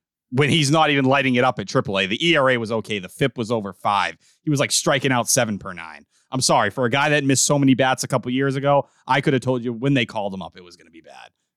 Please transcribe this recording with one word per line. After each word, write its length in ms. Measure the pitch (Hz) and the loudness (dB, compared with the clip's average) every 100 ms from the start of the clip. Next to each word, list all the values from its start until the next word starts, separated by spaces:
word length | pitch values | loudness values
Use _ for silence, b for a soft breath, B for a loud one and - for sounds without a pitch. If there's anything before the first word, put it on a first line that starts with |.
| _ _ - | _ _ -6
when 180 | 127 147 | 0 2
he's 200 | 170 139 | 2 2
not 200 | 160 151 | 2 4
even 160 | 139 131 | 4 4
lighting 300 | 139 135 123 | 2 2 2
it 100 | 127 | 2
up 120 | 123 | 0
at 100 | 98 | -2
triple 280 | 135 110 98 | -2 0 0
A. 80 | 95 | 0
The 200 | 117 165 | 0 2
E 60 | 160 | 4
R 140 | 131 | 4
A 80 | 123 | 2
was 120 | 107 | -2
okay. 260 | 113 104 104 | -4 -4 -8
The 80 | 90 | -6
fip 300 | - 135 - | -4 -2 -2
was 120 | 110 | -4
over 220 | 117 98 | -4 -4
five. 460 | - 113 101 87 82 b b | -6 -2 0 -2 -6 b b
He 60 | - | -2
was, 100 | 143 | -2
like, 120 | 123 | 0
striking 400 | - 170 139 139 | 0 0 0 2
out 160 | 123 113 | 0 0
seven 280 | - 113 98 | 0 0 -4
per 140 | 95 | -10
nine. 340 | 87 82 73 _ _ _ | -14 -16 -18 _ _ _
I'm 120 | 131 | -4
sorry, 280 | 127 147 104 | 0 2 0
for 140 | 135 | 0
a 60 | 123 | -2
guy 180 | 135 151 | 0 2
that 160 | 147 | 2
missed 220 | 139 131 - | 0 0 0
so 120 | 147 | 2
many 160 | 139 | 4
bats 300 | 123 131 131 | 4 2 0
a 40 | - | -4
couple 200 | 127 127 | -4 -4
years 260 | 127 139 135 | -4 -2 -2
ago, 320 | 139 143 - b b | 0 0 0 b b
I 140 | 139 | 0
could 100 | 156 | 0
have 100 | 131 | 0
told 220 | 131 127 | 0 -4
you 80 | 120 | -4
when 220 | 117 135 | -4 0
they 120 | 139 117 | 0 -2
called 280 | 110 101 | -4 -6
him 80 | 95 | -8
up, 160 | 82 92 | -14 -18
it 80 | 90 | -20
was 100 | 87 | -20
gonna 160 | 82 | _
be 80 | 82 | -20
bad. 300 | 78 65 60 _ _ | -20 -20 -20 _ _